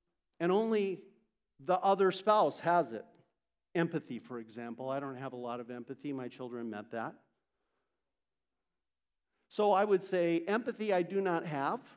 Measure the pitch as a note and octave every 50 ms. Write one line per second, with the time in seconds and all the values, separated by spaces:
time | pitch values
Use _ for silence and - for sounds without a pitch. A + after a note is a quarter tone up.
0 | _ _ _ _ _ _ _ - E3 F3 F#3 G3+ A3 A3+ A3 G#3+ G3+ G3 F#3 -
1 | - - _ _ _ _ _ _ _ _ _ - C3+ - D3+ D3 - G3 G3 F#3+
2 | G3 F#3 F3+ - - G#3+ G#3+ G#3+ F#3 D3 C3+ - - E3+ F3 F3 D#3 A#2 A2+ G#2+
3 | - - _ _ _ _ _ _ _ _ _ _ _ _ - F3 E3+ E3+ E3+ D#3
4 | - - B2+ A2 - - B2+ A#2+ A2+ A2 G#2+ A2+ A#2+ A#2 A#2 A#2+ C3 C3 C3 C#3
5 | C#3+ C3+ C3+ B2 C3+ C3+ B2 B2 B2 A#2+ A#2 A#2+ A#2+ A2+ B2 B2 A#2+ A#2+ C3+ C3
6 | - D3 C#3 C3 B2+ B2 A#2+ - B2+ B2 A#2+ A#2+ A#2 A#2 G#2+ G#2 G#2 - - A#2
7 | A2 D3 G3+ - _ _ _ _ _ _ _ _ _ _ _ _ _ _ _ _
8 | _ _ _ _ _ _ _ _ _ _ _ _ _ _ _ _ _ _ _ _
9 | _ _ _ _ _ _ _ _ _ _ - - G#3 G#3 G3 F#3 G3+ G#3+ G3+ F#3
10 | F#3+ - - F#3 E3+ E3+ E3+ E3+ E3+ - G3+ A#3 A#3 - A#3 - G#3+ G#3+ G3 F3+
11 | F3 F3 F#3+ G3 G3 F#3+ E3+ E3 - F3 D3+ C#3 C#3 D3 F#3+ B3 - - -